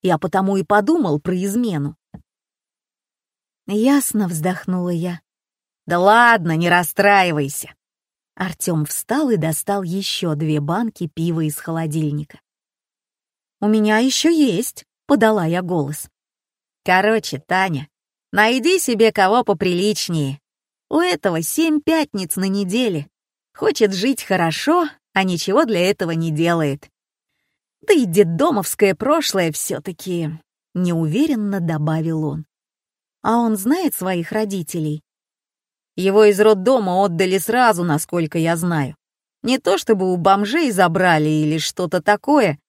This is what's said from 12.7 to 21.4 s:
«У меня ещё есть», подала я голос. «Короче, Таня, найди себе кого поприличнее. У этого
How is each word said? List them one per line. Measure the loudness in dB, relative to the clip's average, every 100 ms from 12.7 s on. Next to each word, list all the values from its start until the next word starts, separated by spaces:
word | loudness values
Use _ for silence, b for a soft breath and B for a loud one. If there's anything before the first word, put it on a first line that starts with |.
| _ _ _ _ _ _ _ _ _
«У | 0
меня | 2 2 2
ещё | 0 0 0
есть», | 2 2 0 -6 -10 _ _ -2
подала | 2 4 2 0
я | -2
голос. | -2 -2 -2 -8 -14 _ _ _ _ _ _ _
«Короче, | 0 2 4 0 -2 -12
Таня, | _ -2 0 -4 -8 _ _ _ _
найди | 2 2 2 0 0
себе | 0 2 2
кого | 4 2 2
поприличнее. | 0 -2 0 0 -2 -2 -4 -4 -4 -6 _ _ _ _ _
У | 0
этого | 0 0 -2 -2